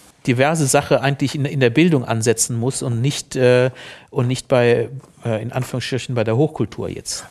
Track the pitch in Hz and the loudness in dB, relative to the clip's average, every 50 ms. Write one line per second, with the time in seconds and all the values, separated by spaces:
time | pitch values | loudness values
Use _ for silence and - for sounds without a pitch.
0 | - - _ _ _ - 120 120 - 151 165 160 147 131 - 143 143 - 151 123 | -20 -20 _ _ _ -2 0 2 2 2 2 0 0 2 2 0 2 2 0 2
1 | 127 139 143 - 143 135 - 156 135 147 - 139 131 120 110 143 165 180 160 135 | 2 0 0 0 -4 -4 -2 -4 -4 -2 0 2 2 4 4 4 4 4 4 2
2 | 120 - 117 117 110 117 113 - - - 123 117 113 131 - - 135 131 120 113 | 0 0 -2 0 0 0 0 0 -2 -4 -2 -4 -2 -4 -4 -4 -4 -4 -2 0
3 | 120 143 147 - - _ - 131 127 123 123 123 127 127 123 - - - - - | -2 -2 -2 -4 -10 _ -2 2 4 4 6 6 4 2 -2 -6 -18 -20 -20 -20
4 | - _ - - 123 123 127 - - _ 139 127 120 120 120 120 117 113 135 131 | -20 _ -4 -2 0 0 -2 -4 -2 _ 2 4 6 4 4 2 0 -4 -8 -14
5 | - - _ _ - 120 113 107 107 117 - 131 123 - - 127 - - 135 127 | -18 -20 _ _ -6 -4 -4 -4 -4 -4 -4 -6 -6 -4 -6 -8 -6 -4 -6 -6
6 | - - 127 120 107 113 110 120 151 151 - - 120 - - - - 90 92 - | -6 -4 -4 -2 0 0 2 2 2 0 0 -4 -4 -4 -4 -8 -8 -8 -8 -10
7 | - - - - - - | -10 -10 -12 -12 -12 -16